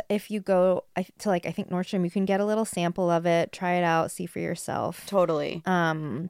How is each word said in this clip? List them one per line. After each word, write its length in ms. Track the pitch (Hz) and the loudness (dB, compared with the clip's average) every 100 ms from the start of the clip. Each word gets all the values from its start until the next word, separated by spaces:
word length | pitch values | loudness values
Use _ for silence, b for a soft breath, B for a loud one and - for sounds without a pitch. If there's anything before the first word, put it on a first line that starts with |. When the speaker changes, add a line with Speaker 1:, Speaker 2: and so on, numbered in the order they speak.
| - | -2
Speaker 1:
if 200 | 208 - | -2 -2
you 80 | 214 | -6
go, 460 | 196 185 185 180 - - | 2 4 6 2 -2 -6
I, 100 | 185 _ | -6 _
to, 100 | 208 | 0
like, 160 | 175 - | 0 0
I 60 | |
think 180 | 170 196 | -6 -4
Nordstrom, 340 | 180 185 196 | -4 -2 0
you 80 | 175 | 0
can 140 | 202 190 | 0 0
get 140 | 196 | 2
a 60 | 208 | 2
little 200 | 214 220 | 0 -2
sample 440 | - 170 175 175 | -2 -2 0 2
of 160 | 170 175 | 2 4
it, 260 | 170 160 | 2 2
try 220 | - 180 | -4 -2
it 100 | 180 | 0
out, 280 | 175 165 - | 2 2 0
see 140 | - 175 | -6 -10
for 140 | - | -6
yourself. 640 | 170 170 - - 113 170 - | -6 -6 -6 -4 -4 -6 -2
Speaker 2:
Totally. 540 | 196 175 156 147 170 185 | 2 2 0 -2 -6 -2
Speaker 1:
Um, 640 | 180 165 156 151 127 | 2 2 -2 -6 -6